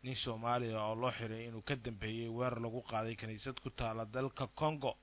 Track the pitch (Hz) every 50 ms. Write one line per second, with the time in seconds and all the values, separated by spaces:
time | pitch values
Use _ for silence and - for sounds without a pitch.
0 | - 127 127 113 - 127 117 110 113 120 120 123 123 113 110 110 107 107 110 113
1 | 127 127 113 - 117 110 110 113 117 117 113 110 - - 143 131 110 120 113 98
2 | 113 110 110 113 117 113 113 117 127 127 123 117 113 117 110 123 113 - 113 110
3 | 110 113 113 101 113 110 110 104 - 135 131 - - 131 - - 123 113 110 113
4 | 113 110 107 127 131 131 - - 139 117 - - 156 151 156 147 135 127 - -